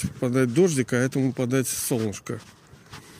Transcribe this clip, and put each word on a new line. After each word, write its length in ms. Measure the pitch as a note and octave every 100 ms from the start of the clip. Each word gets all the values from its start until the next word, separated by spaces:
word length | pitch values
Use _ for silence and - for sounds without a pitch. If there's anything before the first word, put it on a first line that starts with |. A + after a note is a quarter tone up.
| - -
подать 340 | B2+ B2+ B2+
дождик, 400 | A#2+ F#3 C#3 A#2+
а 40 | B2
этому 360 | B2+ C#3 C3
подать 360 | A#2 B2 C3+ B2
солнышко. 720 | - - B2 A2 F#2+ - A#2 - - - - - - - -